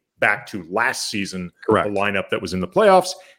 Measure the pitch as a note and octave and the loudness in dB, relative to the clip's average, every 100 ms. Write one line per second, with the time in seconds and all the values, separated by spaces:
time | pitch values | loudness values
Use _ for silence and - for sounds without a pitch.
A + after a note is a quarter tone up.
0 | _ _ A2+ G#2 - G2+ E2 G2 B2 - | _ _ 0 0 -6 -12 -6 -2 -2 -2
1 | - G#2 F#2+ F#2 F2 _ - G#2 G2+ G2 | -6 -6 -6 -6 -10 _ 2 2 2 -2
2 | G2+ G2 - A2 F#2+ F#2 F2+ F#3+ G#3+ F#3 | -2 -2 -4 -6 -4 -4 -2 2 6 6
3 | - - - | 4 -10 -18